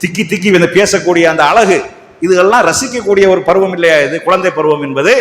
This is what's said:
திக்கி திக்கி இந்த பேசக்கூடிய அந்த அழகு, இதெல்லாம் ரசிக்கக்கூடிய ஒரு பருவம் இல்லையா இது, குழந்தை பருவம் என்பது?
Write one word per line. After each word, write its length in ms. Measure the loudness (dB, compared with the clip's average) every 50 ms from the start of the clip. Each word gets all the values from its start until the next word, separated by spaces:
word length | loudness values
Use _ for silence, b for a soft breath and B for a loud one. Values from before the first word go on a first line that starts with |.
திக்கி 220 | -8 -6 -4 -6 -6 -4
திக்கி 140 | -6 -4 0
இந்த 260 | 0 2 2 2 2 2
பேசக்கூடிய 500 | 0 0 2 -2 -2 0 0 0 2 2
அந்த 200 | 2 2 2 2
அழகு, 340 | 2 4 2 2 2 0 -2 -2 -8 -16 -20 -20 -20 -10 -6
இதெல்லாம் 460 | -2 0 2 2 2 2 2 2 2
ரசிக்கக்கூடிய 640 | 0 -2 -4 -6 -6 -8 -6 -2 0 2 2 2 2
ஒரு 140 | 2 0
பருவம் 300 | 0 0 0 0 0 -2
இல்லையா 260 | -2 -2 0 2 2 2
இது, 240 | 0 0 -4 -4
குழந்தை 280 | -2 -2 -2 0 0 -2
பருவம் 320 | -2 -2 0 0 -2 -2
என்பது? 320 | -4 -6 -4 -2 0 0 0 0